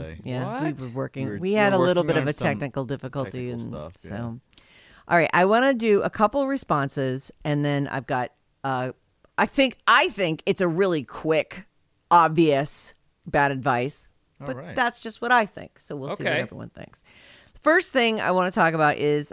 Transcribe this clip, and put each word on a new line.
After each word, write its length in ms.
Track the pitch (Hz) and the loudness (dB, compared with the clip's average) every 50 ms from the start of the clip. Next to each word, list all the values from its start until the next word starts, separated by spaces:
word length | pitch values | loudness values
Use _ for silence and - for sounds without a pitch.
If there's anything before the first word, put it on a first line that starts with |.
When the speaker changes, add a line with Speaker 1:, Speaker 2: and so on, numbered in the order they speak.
Speaker 1:
say. 160 | 80 78 82 - 104 | -8 -10 -12 -12 -10
Speaker 2:
Yeah, 400 | 131 127 - 127 196 226 254 294 | -8 -6 -6 -6 -6 -6 -4 -4
Speaker 3:
What? 140 | 311 151 - | -4 -6 -6
Speaker 2:
we 60 | 131 123 | -10 -10
were 60 | 117 | -8
working. 320 | 131 135 131 - 139 135 135 | -8 -8 -8 -8 -8 -6 -6
Speaker 1:
We're, 100 | 208 160 | -6 -4
Speaker 2:
We 160 | 170 185 202 | -4 0 2
had 180 | 214 208 202 | 2 2 4
Speaker 1:
we're 60 | 196 185 | 4 4
Speaker 2:
a 40 | |
little 220 | 175 180 180 175 170 | 4 4 4 2 2
Speaker 1:
working 40 | 151 165 | 2 2
Speaker 2:
bit 20 | 160 | 2
of 60 | 135 | 2
Speaker 1:
on 40 | 143 | 0
Speaker 2:
a 60 | 151 | -2
Speaker 1:
some 140 | - - 165 | -2 -2 -2
Speaker 2:
technical 360 | 139 104 147 135 - 139 135 | -2 -2 -4 -6 -6 -6 -6
difficulty, 680 | 120 139 131 - 131 - 143 135 98 95 127 123 123 | -4 -6 -8 -8 -8 -6 -6 -6 -6 -6 -8 -8 -8
Speaker 1:
technical 260 | 120 117 117 117 117 76 | -8 -8 -8 -8 -10 -10
Speaker 2:
and 160 | 76 82 92 | -12 -12 -14
Speaker 1:
stuff, 0 | _ - | _ -14
yeah. 60 | - 104 104 | -10 -8 -8
Speaker 2:
so, 220 | 117 117 117 123 - _ _ - - _ - - - - - - - - | -8 -8 -10 -12 -16 _ _ -20 -20 _ -20 -20 -20 -20 -20 -16 -4 0
all 100 | - 175 | 2 2
right. 120 | 156 - - | 4 4 4
I 120 | 170 180 | 4 4
wanna 280 | 196 214 233 254 277 277 | 4 4 4 4 4 2
do 260 | 226 226 226 208 196 | 2 2 4 4 4
a 80 | - 180 | 2 0
couple 360 | - - 214 214 - 285 277 | 0 0 0 2 2 0 -2
responses, 840 | 269 277 269 - - 170 147 139 139 - 147 135 131 127 135 - - - _ - | 0 -2 -4 -2 -2 0 0 0 -2 -2 -4 -2 -2 -4 -6 -8 -12 -16 _ -4
and 180 | 151 147 147 147 | -2 0 0 0
then 240 | 147 143 143 143 135 | 0 0 0 -2 -4
I've 180 | - 135 120 - | -6 -8 -6 -4
got. 240 | 143 127 123 - _ _ _ _ _ _ - | -4 -4 -4 -6 _ _ _ _ _ _ -6
Uh, 260 | - 131 127 127 131 - _ _ _ _ _ _ _ _ - | -4 -4 -4 -4 -6 -8 _ _ _ _ _ _ _ _ 0
I 80 | 196 | 0
think, 320 | - - - 269 262 - - _ - | 0 2 2 2 2 0 -2 _ 4
I 220 | 226 254 294 370 | 4 4 4 2
think 320 | 233 190 196 165 160 - - | 0 -2 -2 -2 -2 -2 -2
it's 160 | - 190 - | -2 0 0
a 60 | 190 175 | 0 0
really 360 | 156 165 202 190 175 156 123 | 2 2 2 2 0 -2 -4
quick, 640 | - - - - 156 160 156 - - - - - _ _ _ _ _ _ _ _ - | -6 -10 -6 -2 0 2 2 0 -2 -6 -18 -20 _ _ _ _ _ _ _ _ 4
obvious 840 | 175 175 165 160 160 160 165 156 143 135 147 147 - - - - - _ _ _ _ _ - - | 6 6 6 6 4 4 4 4 4 2 0 -2 -6 -14 -16 -18 -20 _ _ _ _ _ -10 -2
bad 240 | - 151 143 139 | 0 2 2 2
advice, 560 | 143 135 120 143 127 120 123 143 - - - _ _ _ _ _ _ - | 0 -2 -2 0 0 0 -2 -4 -6 -10 -20 _ _ _ _ _ _ -14
Speaker 1:
All 60 | 139 143 | -12 -12
Speaker 2:
but 80 | - - | -10 -10
Speaker 1:
right. 180 | 151 180 - | -12 -8 -4
Speaker 2:
that's 240 | 262 247 240 240 - | -2 -2 -2 -4 -6
just 220 | - 233 214 - | -12 -14 -10 -6
what 100 | - 240 | -2 2
I 140 | 254 240 220 | 2 2 2
think. 320 | - - - - - _ _ | 0 -4 -14 -18 -18 _ _
So 160 | - - 160 | -16 -12 -10
we'll 200 | 147 131 143 175 | -8 -8 -8 -6
see 80 | - - | -4 -4
what 80 | 196 156 | -2 -2
Speaker 3:
Okay. 80 | 156 | -2
Speaker 2:
everyone 280 | 180 - - - 113 113 | -4 -6 -8 -14 -16 -16
thinks. 340 | - - - - - - _ _ - - - - - - - _ - | -16 -18 -20 -20 -20 -20 _ _ -20 -20 -20 -20 -20 -20 -20 _ -14
The 60 | - | -2
first 320 | - 294 320 370 349 - | 2 4 4 4 2 0
thing 280 | - 269 240 226 220 214 | 0 2 2 2 2 0
I 120 | - 131 | 0 0
wanna 200 | 180 185 180 185 | 2 2 0 0
talk 220 | 185 226 180 165 160 | 2 2 2 2 4
about 240 | 160 156 147 147 - | 4 2 2 2 2
is, 340 | 135 147 147 147 147 - | 0 0 0 0 -2 -6